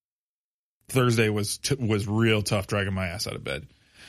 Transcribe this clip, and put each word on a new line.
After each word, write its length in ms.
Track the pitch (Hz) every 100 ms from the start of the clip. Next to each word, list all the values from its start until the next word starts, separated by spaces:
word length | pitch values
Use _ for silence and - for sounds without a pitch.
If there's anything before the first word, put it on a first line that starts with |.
| _ _ _ _ _ _ _ _ -
Thursday 400 | 131 123 113 110
was 300 | 104 101 -
t-, 160 | -
was 320 | 139 113 107 104
real 360 | 107 113 107
tough 240 | 98 107 -
dragging 280 | 104 98
my 140 | 95 92
ass 180 | 85 -
out 80 |
of 100 | -
bed. 220 | - 67 - _ _ -